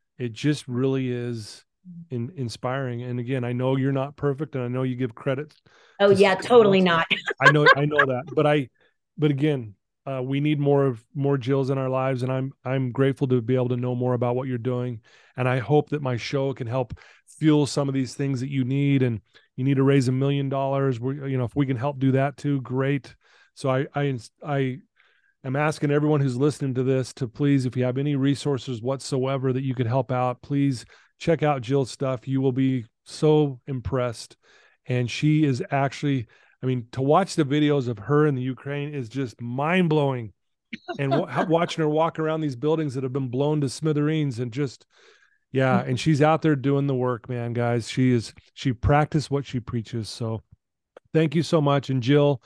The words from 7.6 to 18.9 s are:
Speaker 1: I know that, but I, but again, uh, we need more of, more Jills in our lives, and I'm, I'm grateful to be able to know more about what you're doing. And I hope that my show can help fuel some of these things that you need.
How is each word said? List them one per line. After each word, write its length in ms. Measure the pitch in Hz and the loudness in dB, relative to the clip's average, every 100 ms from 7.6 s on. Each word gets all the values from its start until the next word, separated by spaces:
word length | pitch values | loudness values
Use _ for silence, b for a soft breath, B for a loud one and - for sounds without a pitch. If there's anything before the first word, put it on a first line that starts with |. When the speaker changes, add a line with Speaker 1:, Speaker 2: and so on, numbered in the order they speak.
| 147 - | 6 6
Speaker 1:
I 100 | 147 | 4
know 200 | 147 135 | 2 0
that, 180 | 123 135 | -2 -2
but 140 | 135 147 | 0 2
I, 220 | 151 123 _ _ _ _ - | 2 -2 _ _ _ _ -2
but 140 | 147 | 0
again, 440 | 135 156 139 110 - _ _ 139 | 2 0 -2 -6 -16 _ _ -10
uh, 160 | 131 | -8
we 180 | 127 139 | -4 -2
need 200 | 151 147 | 0 0
more 260 | 143 143 139 | 4 4 2
of, 180 | 117 _ 143 | -2 _ -2
more 220 | 139 139 | 0 0
Jills 320 | 117 139 135 | 0 0 0
in 80 | 135 | -2
our 120 | 131 | -2
lives, 340 | 131 131 127 | -2 -2 -2
and 80 | 127 | -2
I'm, 200 | 131 135 - 127 | -2 -4 -8 -4
I'm 260 | 135 127 | -2 -2
grateful 360 | 117 135 131 135 | 2 0 2 0
to 140 | 123 | 0
be 140 | 113 131 | 2 0
able 140 | 123 | 0
to 80 | 123 | -2
know 180 | 127 123 | -2 -2
more 180 | 123 123 | 0 0
about 200 | 120 123 | 0 -2
what 120 | 135 | -4
you're 100 | 123 | -4
doing. 440 | 123 123 123 113 b b b - | -4 -4 -6 -8 b b b -4
And 100 | 127 | -2
I 120 | 131 | -2
hope 300 | 110 151 147 | 2 2 2
that 120 | 147 | -4
my 160 | 135 120 | -4 -4
show 360 | - 139 135 | -4 -2 -2
can 140 | 131 117 | -4 -4
help 260 | 131 123 - b b b | -4 -4 -8 b b b
fuel 380 | - 156 151 143 | 0 4 4 4
some 220 | 147 139 | 0 -2
of 60 | |
these 200 | 135 123 | -2 -4
things 260 | - 139 131 | -4 -4 -4
that 80 | 135 | -4
you 140 | 139 123 | -4 -2
need. 360 | 139 139 | 0 2